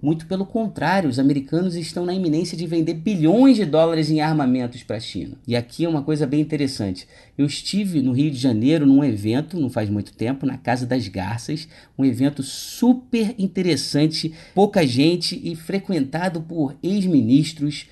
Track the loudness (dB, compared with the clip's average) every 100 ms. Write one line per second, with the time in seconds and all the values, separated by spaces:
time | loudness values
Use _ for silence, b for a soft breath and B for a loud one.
0 | -2 -2 -4 -6 -4 -4 -4 -2 0 0
1 | 0 2 2 2 0 -2 -2 -4 -6 -6
2 | -4 -2 0 0 -2 -6 -4 -2 -2 -2
3 | -2 2 4 6 6 6 4 4 4 2
4 | 0 0 2 2 2 0 -2 -8 -8 -8
5 | -8 -10 -10 -10 -4 -4 -4 -4 -2 -2
6 | -2 -2 0 0 0 -2 -2 -2 -4 -6
7 | -12 b b -2 -2 -2 -4 -2 0 0
8 | 0 2 0 0 0 2 2 4 6 6
9 | 4 0 0 -2 -2 -4 -2 -2 -2 -2
10 | -4 -6 -6 -2 -4 -4 -4 -2 -2 -4
11 | -4 -6 -6 -6 -6 -8 -10 B B 0
12 | 0 2 0 -2 -8 -10 -10 0 2 2
13 | 0 -2 -2 -2 -4 0 0 0 0 2
14 | 2 0 -8 B B 2 2 4 2 4
15 | 2 2 -4 -8 -8 -10 -6 -6 -2 -2
16 | -2 -2 -4 -4 -6 -4 -4 -2 -2 0
17 | 2 4 6 4 4 -2 -6 -6 -12